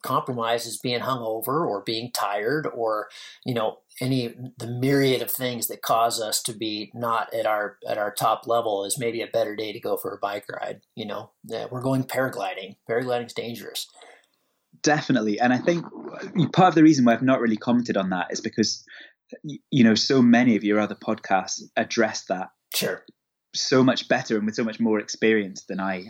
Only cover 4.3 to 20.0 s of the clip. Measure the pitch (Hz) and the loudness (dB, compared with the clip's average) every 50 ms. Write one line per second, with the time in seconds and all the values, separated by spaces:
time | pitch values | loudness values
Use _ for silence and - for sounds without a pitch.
4.3 | - 127 127 127 - - 113 117 123 123 127 135 143 139 135 131 127 117 117 - | -8 -12 -14 -16 -12 -12 -10 -8 -4 -2 0 2 4 4 4 2 2 0 -2 -4
5.3 | - - 127 123 120 117 110 - 107 - - - 127 113 117 120 104 110 110 107 | -6 -4 -4 -4 -4 -4 -6 -8 -8 -8 -2 0 2 2 2 2 0 -2 -4 -4
6.3 | 110 - - - 113 101 113 110 107 107 104 - - 117 120 117 113 113 - - | -4 -4 -4 -6 -6 -6 -6 -6 -6 -6 -8 -10 -10 -6 -4 -2 -2 -2 -2 -2
7.3 | - 113 110 110 107 104 104 101 - _ - 120 113 107 104 104 - - 127 113 | -4 -2 0 0 0 0 -2 -4 -8 _ -8 -6 -4 -2 -2 -2 -2 0 2 2
8.3 | 110 - - 113 117 117 113 113 104 98 98 98 95 139 120 117 113 113 107 - | 2 0 0 0 0 0 2 0 -2 -2 -2 -4 -4 -4 -4 -4 -4 -4 -6 -2
9.3 | - 117 110 107 104 101 110 107 101 117 - 107 98 - - 95 101 101 - 101 | 0 0 0 0 -2 -6 -6 -6 -8 -8 -4 -4 -4 -2 -4 -8 -8 -6 -6 -4
10.3 | 104 104 - - - - - 98 101 104 _ _ _ - 107 104 101 104 113 - | -4 -6 -8 -10 -10 -8 -8 -8 -10 -12 _ _ _ -10 -8 -8 -8 -8 -10 -12
11.3 | _ _ - 107 113 110 110 104 127 127 123 135 135 131 131 - - 127 131 127 | _ _ -14 -10 -8 -8 -8 -6 -8 -4 -2 0 0 0 -2 -2 -2 -2 -2 -2
12.3 | - 120 - - 92 95 98 95 98 - _ - 113 120 131 127 123 120 120 117 | -2 -4 -6 -6 -6 -8 -10 -12 -14 -16 _ -2 -2 -2 0 0 -2 -2 -2 -4
13.3 | - 117 113 117 117 101 - - - - - - _ - - - - _ _ _ | -8 -8 -8 -8 -8 -10 -12 -10 -10 -10 -10 -10 _ -20 -20 -20 -20 _ _ _
14.3 | _ _ _ _ _ _ _ _ _ _ - 156 147 151 - - 139 120 107 107 | _ _ _ _ _ _ _ _ _ _ 2 2 2 2 2 0 0 2 2 0
15.3 | 104 107 120 123 127 123 - 175 170 170 - - - - - - - - - - | 0 2 2 2 2 2 2 0 0 0 -2 -8 -14 -14 -14 -14 -12 -12 -12 -6
16.3 | - 185 147 - - - 190 180 165 165 156 156 156 135 123 120 117 113 127 131 | 0 0 0 2 6 6 6 6 8 8 8 8 8 8 6 4 4 4 4 2
17.3 | 131 123 120 117 110 107 - 123 120 123 120 - 104 101 95 92 92 90 87 - | 2 2 2 0 0 0 2 2 2 2 2 2 0 0 0 0 -2 -2 -4 -4
18.3 | 90 - - 113 - - 107 - - - - - - - - - _ _ _ _ | -6 -6 -6 -4 0 0 0 0 0 -4 -10 -18 -20 -20 -20 -20 _ _ _ _
19.3 | - - - 151 - - - _ - 135 117 113 107 107 | -20 -16 -14 -14 -14 -14 -8 _ 4 6 6 6 6 4